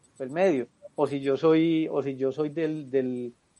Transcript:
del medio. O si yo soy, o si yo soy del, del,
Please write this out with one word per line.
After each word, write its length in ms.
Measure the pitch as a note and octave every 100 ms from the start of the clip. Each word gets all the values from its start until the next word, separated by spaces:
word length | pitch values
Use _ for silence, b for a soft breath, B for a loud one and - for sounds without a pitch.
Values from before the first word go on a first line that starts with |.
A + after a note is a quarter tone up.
| _ -
del 120 | C3
medio. 380 | D3+ F#3+ C#3+ A#2 _ - -
O 100 | C#3+
si 140 | C#3
yo 160 | C#3 C3+
soy, 500 | E3 D#3+ E3 D#3+ D#3+
o 100 | D3
si 140 | C3+ C3
yo 160 | C3+
soy 180 | C3 D3+
del, 400 | D3 D#3+ D#3 C3+
del, 440 | C3+ B2+ B2 B2 - _